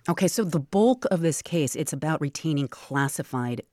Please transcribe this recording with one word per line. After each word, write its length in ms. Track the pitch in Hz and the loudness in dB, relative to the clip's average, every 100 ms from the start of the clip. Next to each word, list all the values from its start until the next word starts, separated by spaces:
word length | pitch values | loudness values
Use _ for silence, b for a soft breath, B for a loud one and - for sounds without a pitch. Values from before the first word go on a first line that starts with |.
| - | -2
Okay, 200 | - 185 | 2 2
so 160 | - | 2
the 160 | 190 156 | 0 0
bulk 460 | 139 196 226 247 - | 0 4 4 4 2
of 120 | 180 | 0
this 200 | 165 143 | 0 -2
case, 340 | - 170 139 - | -2 0 0 -2
it's 180 | 156 | -6
about 280 | 139 151 156 | -4 -2 -2
retaining 460 | 143 - 160 143 135 | -2 -4 -2 -2 -2
classified 960 | - - 139 139 - - 127 123 120 - | -8 -4 0 0 -2 -6 -4 -4 -4 -8